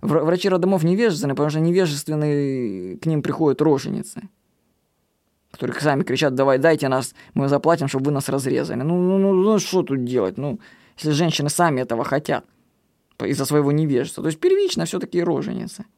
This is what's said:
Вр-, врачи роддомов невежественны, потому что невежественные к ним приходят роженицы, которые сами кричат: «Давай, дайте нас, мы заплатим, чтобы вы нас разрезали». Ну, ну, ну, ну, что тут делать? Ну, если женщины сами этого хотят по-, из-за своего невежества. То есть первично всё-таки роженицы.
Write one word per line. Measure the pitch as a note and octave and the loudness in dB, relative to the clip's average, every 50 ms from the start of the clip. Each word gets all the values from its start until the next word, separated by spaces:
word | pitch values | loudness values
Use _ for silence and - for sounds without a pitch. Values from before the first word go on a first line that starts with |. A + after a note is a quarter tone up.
Вр-, | - G#3+ D3 D#3+ D3 | -2 2 0 2 2
врачи | D#3 F3 F3 F#3 G3+ | 2 0 2 2 0
роддомов | F#3 F3+ E3+ F#3 G3 F#3 D#3 | 2 2 2 2 2 2 2
невежественны, | E3+ F3+ G3+ A#3+ A3+ E3+ D3+ G3+ C#3+ C3+ | 2 2 2 2 0 0 0 -2 -4 -2
потому | C3 D3 D3+ | 0 0 0
что | D3 D#3 | 0 0
невежественные | D#3+ E3+ F3 F#3 F#3 D#3+ C#3+ C#3 - - D#3 D3+ D3+ D3+ D3 C#3+ C#3+ C#3 C3+ C3 B2 A2 G2 F#2+ F2+ F#2 F2+ | 0 2 2 2 2 0 -2 -4 -6 -6 -4 -2 0 0 0 0 0 -2 -2 -2 -4 -4 -6 -8 -8 -10 -10
к | - - | -6 -4
ним | D#3+ D#3+ D3+ | -2 -2 0
приходят | C#3 - C#3+ - E3 D3 C3+ - | -2 -2 -2 0 2 2 2 2
роженицы, | D3+ D#3+ C#3+ C3+ B2 - - - - - - - - G3 _ _ _ _ _ _ _ _ _ _ _ _ _ _ _ _ _ _ _ _ _ _ _ _ | 4 2 2 2 0 -6 -6 -6 -8 -10 -14 -18 -18 -20 _ _ _ _ _ _ _ _ _ _ _ _ _ _ _ _ _ _ _ _ _ _ _ _
которые | - - B2+ B2 B2 - | -12 -8 -8 -6 -6 0
сами | C#3+ D#3 B2 C3+ | 0 2 2 2
кричат: | C#3+ - C3 B2 D#3 C#3+ B2+ | 2 0 0 0 2 0 2
«Давай, | B2+ C3+ C#3 C3+ | 2 2 4 4
дайте | C3 C3+ E3 D#3+ D3 - C3+ | 4 4 4 4 4 0 0
нас, | B2+ C3 B2 - - - - - _ | 0 -2 -2 -4 -10 -18 -20 -6 _
мы | - C#3 C#3 | -2 0 2
заплатим, | C#3+ C#3+ - D#3 E3+ D3+ D3 C#3 | 2 2 4 2 2 2 0 -2
чтобы | - C3+ C3 | -2 -2 0
вы | C#3+ | 0
нас | D3 C#3 C3+ - | 0 -2 -2 -2
разрезали». | C#3+ C#3 B2+ C3+ - - C#3+ E3 - A#2 | -4 -2 -2 0 -2 -2 -2 -2 -4 -4
Ну, | B2+ D#3 F3 F3+ | -2 0 0 2
ну, | F3+ F3+ F#3+ G3 | 2 2 2 4
ну, | G3 G3 G3 | 4 4 4
ну, | F#3 F#3 G#3 A3 G3+ | 4 4 4 2 2
что | - - F#3 F#3 | 0 0 0 0
тут | E3 - C#3 C3+ B2 | 0 0 -2 -2 -2
делать? | A#2+ B2+ B2 G2 F#2+ - - | 0 0 0 0 0 -2 -4
Ну, | C#3 D3 C3 - - - - _ _ _ _ | -6 -6 -6 -8 -12 -20 -20 _ _ _ _
если | - - D3+ | -6 -2 -2
женщины | D3+ C#3+ F3 E3 D#3 - D3 C#3+ | 0 2 2 0 0 0 -2 -2
сами | - - F3 E3 C#3+ B2+ | 0 2 2 2 2 -2
этого | B2+ - A#2 A2+ B2 | -2 -4 -4 -4 -2
хотят | - C#3 C#3+ D3+ - D3 - - _ _ _ _ _ _ _ _ _ _ _ _ _ _ _ | -2 -2 -2 -2 -2 -4 -4 -6 _ _ _ _ _ _ _ _ _ _ _ _ _ _ _
по-, | - | -4
из-за | G2 C#3 B2+ C3+ | -4 -2 -2 -2
своего | B2+ D3 D3+ C#3+ C#3 | 0 2 2 2 2
невежества. | D3 D3+ D#3+ D3+ C#3 B2 C3+ D#3+ - - | 2 2 0 0 0 0 -2 -2 -8 -6
То | - D#3+ | -6 -6
есть | D#3 D#3 | -4 0
первично | - F#4 F#4+ G4 G4+ F4+ - - E3 | 2 2 2 2 2 0 -2 -2 -4
всё-таки | D#3+ - F#3 - - - F3 | -4 -4 -6 -6 -2 -2 -2
роженицы. | E3+ E3+ D#3 C3+ - - - - - - - - - _ _ | 0 0 0 -2 -2 -4 -6 -8 -8 -10 -12 -16 -18 _ _